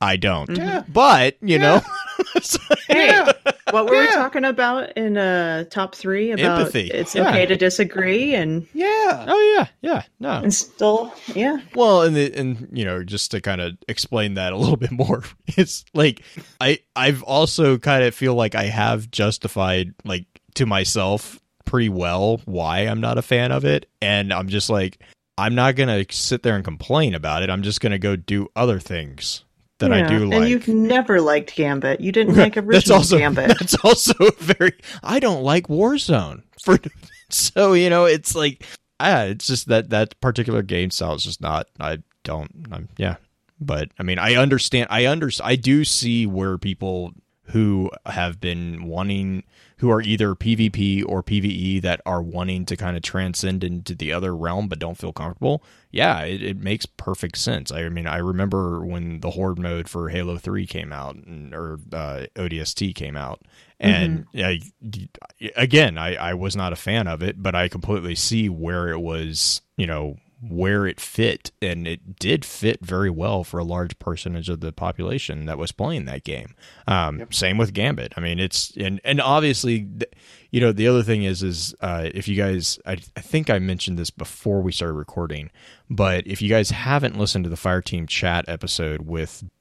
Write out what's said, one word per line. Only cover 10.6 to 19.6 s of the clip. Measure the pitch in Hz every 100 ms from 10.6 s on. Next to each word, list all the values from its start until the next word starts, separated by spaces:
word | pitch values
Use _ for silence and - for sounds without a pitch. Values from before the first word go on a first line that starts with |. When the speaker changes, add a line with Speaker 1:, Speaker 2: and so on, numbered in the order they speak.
| - - 208 220 233 - -
Speaker 2:
yeah. | 196 262 294 -
Speaker 1:
Well, | 247 226 185
and | 165
the, | 147 143 -
and, | 131 117 -
you | 127
know, | 98 92
just | 90 101 -
to | 101
kinda | 101 90 87 90 -
explain | 110 101 113 104
that | 98 92
a | 95
little | - 143
<laughs> |
bit | 123
more, | 120 131 - - - -
it's | - 180 - -
like, | 156 151 110 - - - -
I, | 127 151 _
I've | 123 131 135
also | 127 135 127 - 147 127
kinda | 143 135 123
feel | - 131
like | 120 110
I | 107
have | 104 110 110 110 113
justified, | - 104 - 110 101